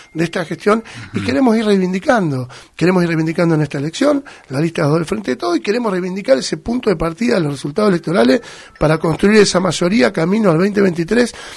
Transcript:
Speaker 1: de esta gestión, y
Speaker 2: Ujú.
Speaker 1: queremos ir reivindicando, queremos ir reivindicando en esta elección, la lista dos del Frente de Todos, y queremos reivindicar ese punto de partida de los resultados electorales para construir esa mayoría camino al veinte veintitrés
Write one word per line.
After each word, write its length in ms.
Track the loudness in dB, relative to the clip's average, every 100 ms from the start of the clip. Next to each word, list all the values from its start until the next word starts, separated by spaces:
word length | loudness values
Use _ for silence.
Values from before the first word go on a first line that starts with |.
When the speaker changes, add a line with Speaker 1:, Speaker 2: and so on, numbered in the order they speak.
| -14
Speaker 1:
de 100 | -4
esta 220 | -4 -4 -6
gestión, 380 | -4 0 0 -2 -18 -10
y 40 | -6
Speaker 2:
Ujú. 80 | -2
Speaker 1:
queremos 300 | 2 2 2
ir 80 | 2
reivindicando, 800 | 2 0 -2 0 0 0 -4 -6 -14 -20 -2
queremos 280 | 2 2
ir 60 | 2
reivindicando 460 | 0 -2 0 2 2
en 60 |
esta 160 | 0 -4
elección, 460 | -6 0 0 0 -4 -20 -8
la 140 | -4
lista 220 | -2 0
dos 120 | 0 0
del 100 | -2
Frente 260 | -4 -4
de 60 | -4
Todos, 200 | -2 -2
y 40 |
queremos 300 | -2 -2 -2
reivindicar 460 | -2 -4 -6 0 0
ese 200 | 0 -6
punto 320 | -4 -2 -2
de 60 | 0
partida 400 | -2 -2 0 0
de 60 |
los 100 | 0
resultados 380 | -4 -6 0 2
electorales 520 | 0 0 2 2 2 -2 -20 -20 -2
para 180 | 0 2
construir 440 | 0 2 4 6
esa 180 | 6 2
mayoría 540 | 0 0 0 2 2
camino 360 | 0 0 2 2
al 80 | 2
veinte 240 | 2 2
veintitrés 540 | 0 0 0 0 0 -4 -18